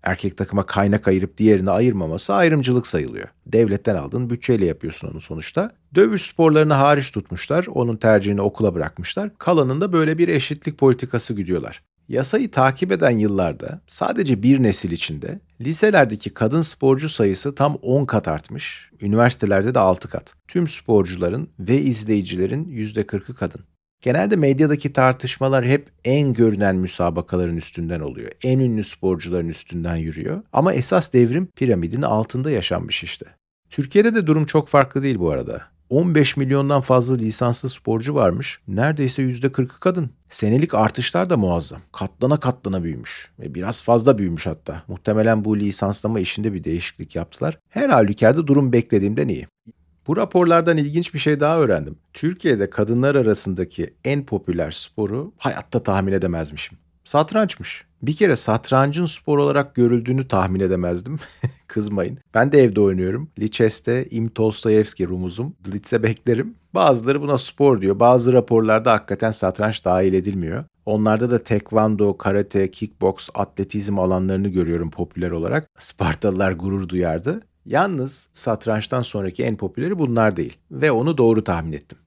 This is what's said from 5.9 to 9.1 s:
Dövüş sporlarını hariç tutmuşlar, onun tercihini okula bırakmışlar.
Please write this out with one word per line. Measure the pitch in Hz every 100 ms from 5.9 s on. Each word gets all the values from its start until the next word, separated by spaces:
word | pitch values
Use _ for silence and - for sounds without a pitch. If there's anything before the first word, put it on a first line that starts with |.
| 160
Dövüş | 214 202
sporlarını | - - 160 151 156
hariç | 143 139 143 127
tutmuşlar, | 107 - 90 - 156 180
onun | - 120 110
tercihini | 113 107 101 101
okula | 101 - 107 87
bırakmışlar. | 80 - 92